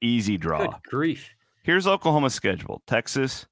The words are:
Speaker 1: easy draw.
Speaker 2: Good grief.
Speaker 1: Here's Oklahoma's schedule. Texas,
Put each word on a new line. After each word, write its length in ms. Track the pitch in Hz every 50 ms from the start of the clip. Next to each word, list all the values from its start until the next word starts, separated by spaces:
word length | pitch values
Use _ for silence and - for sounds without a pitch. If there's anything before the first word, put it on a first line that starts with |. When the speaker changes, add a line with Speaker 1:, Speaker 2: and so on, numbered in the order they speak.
Speaker 1:
easy 360 | 117 117 120 117 98 104 104
draw. 220 | 85 80 82 78 - -
Speaker 2:
Good 80 | - - - - -
grief. 440 | - 135 160 165 - - - - - _ _ _ _ _ -
Speaker 1:
Here's 240 | 160 170 190 180
Oklahoma's 460 | 196 196 190 - 165 151 151 139 131 -
schedule. 460 | - - 98 92 80 - - - - -
Texas, 600 | - 113 117 - - - 135 135 131 - - - -